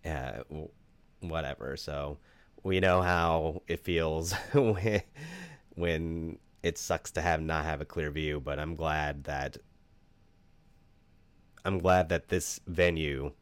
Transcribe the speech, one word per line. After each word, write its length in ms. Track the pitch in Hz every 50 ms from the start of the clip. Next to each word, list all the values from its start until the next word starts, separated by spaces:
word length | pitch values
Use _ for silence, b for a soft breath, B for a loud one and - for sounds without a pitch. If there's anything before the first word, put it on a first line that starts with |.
| -
Uh, 380 | 85 78 69 64 65 50 57 64 -
w-, 200 | 73 78 78 - - - - - - - _ _ - _
whatever. 540 | - 85 80 80 78 67 69 - 55 65 71
So 400 | - - - 73 71 71 71 73 - b b b b b b b - -
we 160 | 95 95 95
know 220 | 92 92 90 92
how 600 | 90 90 90 85 85 85 82 82 80 80 78 - -
it 140 | - 85 -
feels 520 | - - 87 82 82 80 78 80 82 87 90
<laughs> 200 | - - - -
when, 480 | 143 131 110 107 92 95 113 104 101 - - B B 151 165 175 185 180 170 151 B B _ -
when 640 | 85 87 85 82 78 82 82 82 82 80 82 - - _ _ _ _ -
it 140 | 85 80
sucks 340 | - - - 90 80 - -
to 100 | - 80
have, 200 | 78 87 82 80
not 240 | 78 78 80 80 76
have 160 | 80 76 71
a 40 | 80
clear 260 | - - 87 78 76
view, 280 | 71 78 78 76 73 73
but 200 | 65 69 71 71
I'm 160 | 76 80 85
glad 500 | 76 80 78 78 78 76 73 73 71 67
that, 320 | - 71 69 69 67 - - - - _ _ _ _ - - _ _ _ _ - _ _ _ - - - - _ - - - _ - - _ _ _ _ - _ _ _ - - _ - - _
I'm 120 | 95 98 92
glad 300 | 85 95 92 90 90 80
that 200 | 87 82 - -
this 300 | 90 87 - - - - -
venue 640 | - 87 80 87 87 85 80 80 73 69 67 69 71 - _